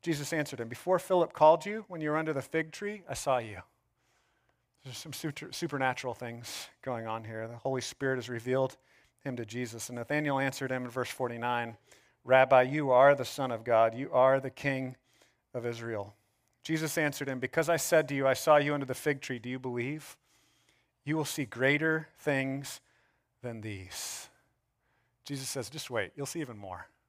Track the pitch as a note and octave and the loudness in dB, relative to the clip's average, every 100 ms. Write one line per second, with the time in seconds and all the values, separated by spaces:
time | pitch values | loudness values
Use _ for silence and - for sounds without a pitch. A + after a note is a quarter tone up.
0 | - D3+ C#3+ D#3+ C#3+ B2 A#2 - - F3+ | -2 -4 -2 -2 -2 -4 -8 -8 0 0
1 | - F#3 D#3+ - D#3 E3 F#3+ G#3+ G#3 F3 | 4 2 2 6 8 8 4 -8 -8 -6
2 | D#3 D3+ D#3 C#3 B2+ D#3+ D#3+ - G3+ G#3+ | -2 0 0 -2 -2 -4 -4 -6 -8 -8
3 | F3 C#3 - B2+ A2+ G2 - _ _ _ | -10 -6 0 0 0 -12 -16 _ _ _
4 | _ _ _ _ _ _ _ _ C3 A#2+ | _ _ _ _ _ _ _ _ -16 -14
5 | E3 C#3+ D#3+ C#3 - - E3 C#3+ C3 B2 | -12 -8 -8 -8 -12 -8 -4 0 0 0
6 | C3 A#2 A#2+ A#2 A#2 - - _ - A#2+ | -6 -6 -8 -10 -12 -12 -14 _ -6 -6
7 | A2+ A2 A2+ A2 A2+ A#2+ C#3 C3 A#2+ - | -4 -6 -6 -8 -10 -6 -4 -4 -4 -4
8 | C#3 C3 A2+ A#2+ A#2 C3 C3 - _ _ | -2 -2 -4 -6 -2 0 0 -2 _ _
9 | _ _ - B2 A2 A#2 A#2+ A2+ - B2 | _ _ -8 -6 -6 -6 -6 -8 -10 -10
10 | A#2 D3 D3+ C3+ C3+ - C3 C3 B2+ B2 | -2 -2 0 0 0 -2 -4 -4 -4 -4
11 | B2 - B2 A#2 A#2+ A#2+ A#2 A2+ _ - | -4 -2 -4 -2 -2 -2 -2 -10 _ -20
12 | _ _ - C3 C3 C3 B2+ D3 C#3+ B2 | _ _ 6 8 10 8 6 2 4 8
13 | C#3 C#3+ B2 - C3 A#2 A2+ A2+ A2+ A2+ | 8 8 2 -4 -4 -4 2 4 4 2
14 | C#3 A#2+ C3 C3+ C3 - C#3+ C3+ C3 B2+ | -2 4 6 4 0 -4 -2 -2 -4 -10
15 | _ _ _ _ _ B2 A#2+ A#2 A#2 G#2+ | _ _ _ _ _ -6 -6 -6 -6 -6
16 | G2+ - _ _ _ _ - D#3+ D#3 - | -8 -14 _ _ _ _ -4 -2 -2 0
17 | D3+ C#3+ C#3 C3 B2+ - D#3+ E3 - E3 | 0 -2 -6 -4 -2 -2 2 0 4 4
18 | D3+ C#3 C3+ B2+ - D3+ C#3+ D3 C3+ B2+ | 4 2 2 2 6 6 6 0 -2 -4
19 | D3+ C#3+ - B2 A#2 B2+ B2+ A#2+ B2 D#3 | -2 -4 -4 -8 -6 -8 -6 -4 -4 -6
20 | D3 - _ _ _ _ _ _ _ _ | -12 -20 _ _ _ _ _ _ _ _
21 | - D#3 D3 - C3 A#2 C3 C#3+ D#3+ D#3+ | -4 -2 -2 -4 -6 2 4 4 2 0
22 | D#3 _ - C#3 C3+ C3+ C#3 - _ _ | -4 _ 0 0 0 -4 -8 -14 _ _
23 | _ _ _ _ B2 A#2 G#2+ G2 F#2 - | _ _ _ _ -12 -10 -8 -10 -10 -10
24 | - - - _ _ _ _ _ _ _ | -10 -10 -16 _ _ _ _ _ _ _
25 | _ _ - C#3+ C3 C#3 A#2 D3+ - A#2+ | _ _ -10 -8 -6 -6 -8 -10 -6 -4
26 | F#2 - C#3 E3+ C#3 G#2+ G2 F2 - _ | -4 -6 -8 -6 -8 -10 -12 -12 -14 _